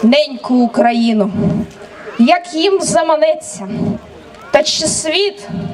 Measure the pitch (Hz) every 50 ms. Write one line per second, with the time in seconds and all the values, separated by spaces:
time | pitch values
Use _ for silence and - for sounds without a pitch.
0 | - 220 247 294 302 285 269 233 - - 254 247 240 233 - 247 240 240 240 233
1 | 233 233 226 214 196 214 180 - - - - - - - - - - - - -
2 | - - - - 233 254 349 359 349 - 311 311 330 403 392 370 330 - - 339
3 | 330 320 320 311 302 320 311 311 311 - - - - - - - - - - -
4 | - - - - - - - - - - - - 311 - - - 330 302 - -
5 | - 311 311 359 403 403 403 - - - - - - -